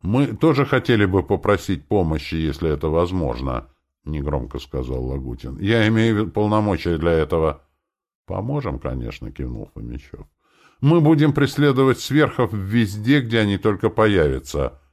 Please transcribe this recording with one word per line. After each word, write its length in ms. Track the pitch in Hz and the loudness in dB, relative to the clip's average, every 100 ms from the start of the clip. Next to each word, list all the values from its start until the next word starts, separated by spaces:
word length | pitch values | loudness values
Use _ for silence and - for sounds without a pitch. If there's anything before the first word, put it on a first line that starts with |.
"Мы 340 | 92 120 139 107 | 0 0 0 2
тоже 300 | 160 139 135 | 2 2 2
хотели 380 | 131 120 117 | 0 2 2
бы 200 | 101 95 | 4 2
попросить 640 | 90 98 - 101 - 90 - | 0 -2 2 0 0 -6 -2
помощи, 480 | 104 85 78 - 82 | 0 0 -2 -4 -4
если 340 | 80 71 82 | -2 -2 -2
это 180 | 73 80 | -2 0
возможно", 800 | 80 87 92 73 60 67 60 - _ _ _ - | 0 0 -2 -4 -4 -6 -6 -10 _ _ _ -10
негромко 520 | 76 71 71 60 65 | -6 -4 -4 -6 -10
сказал 460 | - 67 64 64 | -8 -8 -6 -6
Лагутин. 540 | 64 67 65 60 - - | -6 -6 -8 -10 -12 -6
"Я 280 | 101 113 107 | -2 2 2
имею 260 | 113 113 | 2 2
в 40 | 104 | 2
виду 120 | 104 | -2
полномочия 680 | 104 107 107 104 87 87 82 | -2 0 2 0 -2 -2 0
для 160 | 85 | 2
этого". 500 | 82 76 82 80 73 _ _ _ _ _ _ _ | 2 0 0 0 -2 _ _ _ _ _ _ _
"Поможем, 520 | 95 113 143 120 67 | -8 -6 -6 -6 -8
конечно", 520 | - 64 58 - 55 | -6 -6 -8 -10 -14
кивнул 400 | - 64 57 52 | -10 -10 -10 -12
Фомичев. 520 | - 58 58 - - - _ _ _ _ _ | -14 -12 -14 -14 -20 -20 _ _ _ _ _
"Мы 200 | 139 170 | 4 4
будем 320 | 156 160 151 | 6 6 4
преследовать 680 | 139 139 - 143 131 135 127 | 4 0 2 2 4 2 2
сверхов 520 | - 139 143 - 117 | 0 2 2 0 -2
везде, 680 | 104 98 117 107 101 107 143 | -2 -2 0 0 -2 2 2
где 200 | 117 113 | 2 2
они 180 | 104 98 | 2 2
только 320 | 110 98 110 | 0 0 -2
появятся. 880 | - 107 98 76 65 - 78 65 - _ | 2 2 4 2 0 -6 -4 -4 -6 _